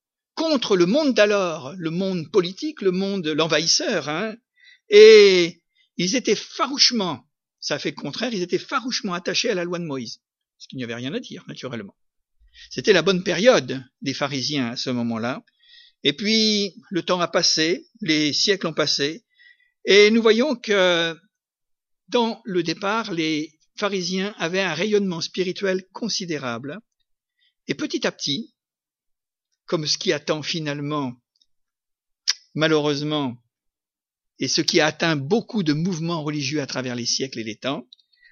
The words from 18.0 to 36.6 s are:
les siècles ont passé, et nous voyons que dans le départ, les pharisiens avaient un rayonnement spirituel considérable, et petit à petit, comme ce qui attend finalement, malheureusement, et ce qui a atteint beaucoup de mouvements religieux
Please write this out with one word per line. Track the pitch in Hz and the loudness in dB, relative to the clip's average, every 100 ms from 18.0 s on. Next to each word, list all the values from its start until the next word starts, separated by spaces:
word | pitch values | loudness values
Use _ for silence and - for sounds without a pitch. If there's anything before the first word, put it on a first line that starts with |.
les | 170 156 151 | -2 0 0
siècles | 127 - 190 170 | 0 0 0 -2
ont | |
passé, | 156 151 - 143 165 _ _ - _ _ _ | -2 -2 0 -2 -6 _ _ -20 _ _ _
et | - 196 208 | 4 8 8
nous | 226 | 6
voyons | 220 220 302 240 | 6 4 2 0
que | - 202 180 170 165 160 _ _ _ _ _ _ _ _ _ | 0 2 4 4 0 -4 _ _ _ _ _ _ _ _ _
dans | 240 226 220 | 0 0 -2
le | 226 180 | -4 -2
départ, | 165 160 196 226 214 | -2 -4 -4 -4 -4
les | 170 156 151 156 _ _ - | -4 -2 -4 -6 _ _ -6
pharisiens | 202 196 175 185 202 208 | -4 -4 -4 -4 -4 -4
avaient | 165 185 | -4 -2
un | 190 | -2
rayonnement | 156 220 208 190 165 | -2 0 0 0 -4
spirituel | - 190 180 175 196 185 - | -6 -6 -6 -4 -4 -4 -6
considérable, | - 214 - 175 147 131 117 139 190 - _ _ _ _ _ _ _ - | -10 -6 -6 -6 -6 -6 -8 -10 -14 -18 _ _ _ _ _ _ _ -8
et | |
petit | 143 302 294 | -6 -6 -4
à | 185 | -4
petit, | - - 175 - _ _ _ _ _ _ _ _ _ _ _ - | -4 -6 -6 -8 _ _ _ _ _ _ _ _ _ _ _ -6
comme | 170 151 | -4 -4
ce | - | -4
qui | 190 | -2
attend | 147 - 156 | -2 -2 -4
finalement, | 147 170 151 147 143 151 131 120 _ _ _ _ _ _ _ _ _ _ - - _ | -4 -6 -6 -6 -4 -4 -6 -8 _ _ _ _ _ _ _ _ _ _ -8 -8 _
malheureusement, | 147 160 156 147 143 151 151 135 117 _ _ _ _ _ _ _ _ _ - | -2 0 2 0 -2 -4 -4 -4 -8 _ _ _ _ _ _ _ _ _ -8
et | - | -4
ce | - | -2
qui | 151 175 | 0 0
a | 151 | 0
atteint | 151 170 151 | 0 -2 -2
beaucoup | 135 226 - 208 | -2 -2 -2 -4
de | 156 | -2
mouvements | 147 180 160 165 170 | -2 -2 -4 -6 -6
religieux | 151 151 135 151 | -6 -6 -6 -6